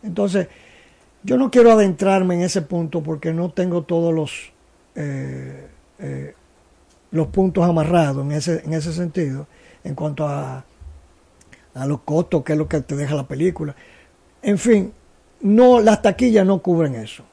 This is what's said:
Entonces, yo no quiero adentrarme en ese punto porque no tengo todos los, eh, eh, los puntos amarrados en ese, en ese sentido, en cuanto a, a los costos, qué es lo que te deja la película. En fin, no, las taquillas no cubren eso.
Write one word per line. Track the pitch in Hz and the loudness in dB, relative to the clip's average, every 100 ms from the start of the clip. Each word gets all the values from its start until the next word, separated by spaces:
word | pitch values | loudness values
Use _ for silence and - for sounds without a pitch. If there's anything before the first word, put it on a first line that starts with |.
Entonces, | 220 175 202 190 175 - - - _ _ _ _ | -8 -4 -2 -2 -4 -10 -20 -20 _ _ _ _
yo | 196 254 | -2 0
no | 262 | 2
quiero | 247 233 | 6 8
adentrarme | 220 202 165 196 196 185 | 8 4 2 0 2 2
en | 175 | 0
ese | 175 190 | -2 -2
punto | 147 170 165 170 | -4 -6 -4 -6
porque | 151 156 165 | -6 -6 -4
no | 165 175 | -4 -4
tengo | - 180 175 | -4 -2 -2
todos | 147 170 170 | -2 0 0
los, | 160 147 - - _ _ _ _ | 0 -4 -8 -16 _ _ _ _
eh, | - 147 135 135 131 131 135 139 - _ _ | -12 -8 -8 -8 -10 -14 -16 -20 -20 _ _
eh, | 143 135 139 - _ _ _ _ _ _ _ | -12 -10 -12 -18 _ _ _ _ _ _ _
los | 160 156 | -4 -2
puntos | - 190 180 | 0 0 2
amarrados | 175 165 156 175 151 135 | 2 2 2 2 2 -2
en | 139 | -4
ese, | 151 160 165 | -4 -4 -4
en | 151 | -4
ese | 160 156 | -6 -6
sentido, | 160 175 170 151 135 147 _ _ _ | -6 -6 -4 -4 -6 -10 _ _ _
en | 151 | -12
cuanto | 143 151 143 151 | -6 -6 -4 -6
a, | 143 139 131 - _ - - _ _ _ _ _ - _ | -6 -8 -12 -16 _ -20 -20 _ _ _ _ _ -20 _
a | - 135 | -8 -6
los | 143 | -6
costos, | - 151 170 160 | -2 -2 0 -2
qué | - | -2
es | 156 | -2
lo | 151 | -2
que | 156 | -4
te | 135 | -4
deja | 143 143 | -6 -4
la | 147 135 | -4 -6
película. | 131 175 170 151 - - - _ _ _ _ | -4 -4 -4 -10 -12 -20 -20 _ _ _ _
En | 254 202 | -2 0
fin, | 240 214 190 - _ _ _ _ | 4 2 2 -10 _ _ _ _
no, | 196 214 247 247 | 2 6 8 8
las | 214 208 | 6 4
taquillas | 208 190 254 214 | 2 2 2 4
no | 190 190 | 4 2
cubren | - 170 156 | 0 0 0
eso. | 120 107 - - | -2 -10 -16 -20